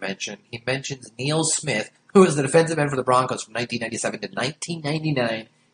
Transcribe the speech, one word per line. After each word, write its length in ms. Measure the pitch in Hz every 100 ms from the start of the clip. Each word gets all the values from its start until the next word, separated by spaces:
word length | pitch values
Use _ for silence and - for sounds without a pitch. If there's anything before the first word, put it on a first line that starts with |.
mentioned. 380 | 95 98 - 101 _
He 140 | 117 -
mentions 460 | 135 - 135 - -
Neil 240 | 135 156
Smith, 480 | 156 - 151 107 104 - _ 202
who 60 |
was 140 | 185 151
the 60 |
defensive 380 | 135 165 165 160
end 100 | 147
for 60 | 131
the 80 |
Broncos 400 | 123 127 127 113
from 100 | -
nineteen 280 | 110 120 120
ninety-seven 380 | 113 113 113 104
to 80 | 101
nineteen 520 | 95 127 156 - 170
ninety-nine, 640 | 147 156 156 135 117 113 113 _ _